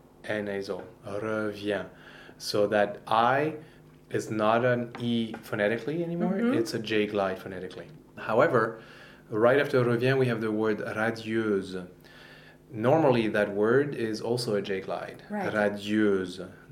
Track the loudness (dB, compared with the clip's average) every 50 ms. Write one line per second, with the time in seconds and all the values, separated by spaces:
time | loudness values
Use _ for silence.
0 | -20 -20 -20 -16 -8 -6 -4 -4 -2 -4 -4 -4 -4 -4 -6 -8 -8 -14 -18 -18
1 | -14 -10 -8 -6 -4 -4 -2 -2 -2 -4 -6 -4 -4 -2 -2 -2 -4 -8 -14 -20
2 | -20 -20 -20 -20 -20 -20 -20 -14 -10 -2 2 2 2 4 4 4 2 2 0 -8
3 | -2 0 2 4 4 4 4 2 0 -2 -4 -8 -14 -18 -20 -20 -20 -20 -20 -20
4 | -14 -6 -4 -4 -4 -2 -2 0 2 4 4 4 4 2 0 0 -2 -6 -8 -6
5 | -2 -2 0 0 -2 -4 -6 -12 -10 -8 -2 0 0 0 0 -2 -4 -4 -4 -4
6 | -4 -4 -4 -2 -2 -2 0 0 0 0 0 0 0 -2 -4 -6 -4 0 0 0
7 | 0 0 0 0 0 -2 -2 -6 -8 -10 -10 -10 -10 -12 -12 -14 -16 -16 -20 -20
8 | -20 -20 -16 -10 -6 0 4 4 4 6 6 4 2 2 -2 -8 -16 -20 -20 -20
9 | -20 -20 -20 -20 -14 -6 0 4 6 6 6 6 2 4 2 2 4 4 2 2
10 | 2 2 4 4 2 2 2 0 -2 -2 0 0 2 0 0 -2 -4 -6 -2 -2
11 | 0 -2 -2 -4 -6 -2 -2 0 2 2 0 0 -2 -4 -8 -10 -10 -12 -16 -20
12 | -20 -20 -20 -20 -20 -20 -20 -20 -20 -20 -20 -20 -20 -12 -8 0 2 4 4 6
13 | 4 4 4 4 2 2 2 0 0 0 0 0 2 4 4 4 2 0 -4 -4
14 | -4 -4 -4 -6 -2 -2 -2 -2 -2 -2 -2 -2 -2 -2 -6 -6 -4 -6 -6 -6
15 | -8 -10 -14 -16 -12 -10 -8 -6 -4 -2 0 0 0 0 0 -2 -4 0 2 4
16 | 4 4 4 2 0 -4 -8 -10 -12 -14 -14 -18 -20 -16